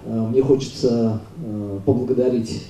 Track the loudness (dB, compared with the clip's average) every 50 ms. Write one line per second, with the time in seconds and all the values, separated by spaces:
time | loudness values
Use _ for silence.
0 | -8 -4 -2 -2 0 2 2 2 4 4 4 2 2 -6 -6 0 0 2 2 4
1 | 2 2 0 -2 -6 -10 -14 -12 -10 -8 -6 -6 -6 -6 -6 -2 2 2 2 2
2 | 2 0 2 2 2 2 2 0 -2 -4 -6 -8 -8